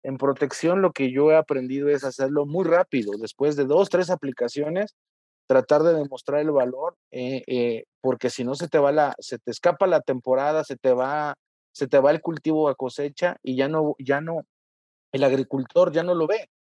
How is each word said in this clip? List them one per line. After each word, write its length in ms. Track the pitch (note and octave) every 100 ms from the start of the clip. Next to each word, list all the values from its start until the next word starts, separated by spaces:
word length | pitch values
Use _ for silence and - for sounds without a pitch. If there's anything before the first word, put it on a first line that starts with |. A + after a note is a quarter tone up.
En 140 | C3+ C3+
protección, 640 | C#3 C3+ C#3 - E3 F#3
lo 120 | F#3+
que 180 | D3+ C3
yo 200 | B2+ D3
he 40 | D#3
aprendido 540 | D#3 C#3 B2+ C3+ C#3+
es 140 | C#3+
hacerlo 440 | C3+ B2+ C3+ D3 C#3+
muy 180 | E3 E3+
rápido, 460 | E3+ F#3 C3+ G#2 G#2
después 360 | A2 - C#3+ D3
de 100 | C3+
dos, 240 | D#3 G3
tres 200 | F3+ F3
aplicaciones, 880 | F3+ C#3 B2+ A#2+ C#3 D3 F3 G#3 _ _ _ _ _ _
tratar 360 | C3 B2+ D3
de 100 | D#3+
demostrar 480 | D#3+ C#3+ C3 - C#3+
el 100 | D3+
valor, 440 | D3 B2+ B2+ D#3+ _ _
eh, 320 | C3 B2+ C3+ -
eh, 380 | B2 A#2+ A2+ - _
porque 280 | C3 B2 B2
si 140 | -
no 120 | A#2+ C#3+
se 120 | E3+
te 120 | D#3+
va 120 | C#3+
la, 240 | D3+ C#3+ -
se 180 | - A#2+
te 140 | -
escapa 340 | A2+ F3 E3+ F#3+
la 160 | D#3+
temporada, 600 | C3 C3 B2+ B2+ C#3+ D#3
se 120 | D3 B2+
te 160 | C3
va, 440 | B2 C3 D3+ D3 C#3+ _ _ _
se 160 | - C#3
te 120 | C#3+
va 100 | C#3
el 120 | D#3
cultivo 460 | E3+ D#3+ D#3+ D#3 D3+
a 80 | C3
cosecha 600 | C3 - C#3+ C#3+ F3 E3+
y 120 | - B2+
ya 120 | C3+
no, 280 | D#3+ D3+ -
ya 220 | C3 C#3
no, 200 | D#3+ E3 - _ _ _ _ _ _
el 120 | C3
agricultor 680 | C#3 C3+ B2+ C3+ B2+ - F3+
ya 120 | D#3
no 120 | F3 F3
lo 100 | D#3+
ve. 240 | A3 - _